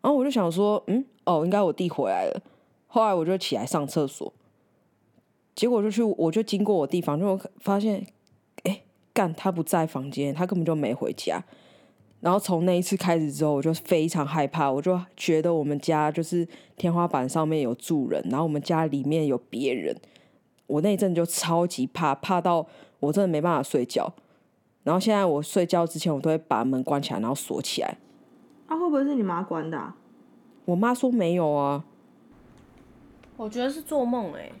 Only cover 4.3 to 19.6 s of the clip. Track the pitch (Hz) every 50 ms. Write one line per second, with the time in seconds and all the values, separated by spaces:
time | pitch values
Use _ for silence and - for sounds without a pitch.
4.3 | _ _ _ _ _ _ _ _ _ _ _ _ _ _ _ _ _ _ _ _
5.3 | _ _ _ _ _ - - 240 247 220 202 220 196 214 233 214 - - 156 165
6.3 | 160 220 220 - - 196 202 208 208 175 143 135 - 165 165 - 147 151 185 208
7.3 | 190 196 196 - _ - - - 196 202 202 220 208 196 202 - _ _ _ _
8.3 | _ _ _ _ _ - _ 185 196 - - _ _ _ _ _ _ - 202 170
9.3 | 160 - - 190 180 170 156 - - 175 160 156 - 135 131 143 131 - 143 143
10.3 | 139 151 180 180 202 180 165 170 165 156 143 104 - - - - - - - -
11.3 | - - - _ - - - - - - - _ _ _ _ _ _ _ - -
12.3 | 180 202 196 - 180 160 170 185 180 175 180 - 202 185 - 180 170 165 156 151
13.3 | 139 143 156 151 147 139 139 160 160 170 - - 185 165 156 170 - 170 143 147
14.3 | 156 165 143 135 - 165 151 139 131 139 147 180 185 180 175 - _ - - -
15.3 | 165 156 156 175 170 160 147 147 147 147 - - 160 151 151 151 147 - 165 -
16.3 | 180 175 170 170 - - - - _ - - 175 170 170 175 170 - 139 127 131
17.3 | - 165 160 156 160 156 139 120 123 - - - 165 147 131 - - 71 - 87
18.3 | 120 139 165 165 151 147 143 - 170 160 160 156 139 139 127 139 151 165 156 143
19.3 | 131 123 - _ - 113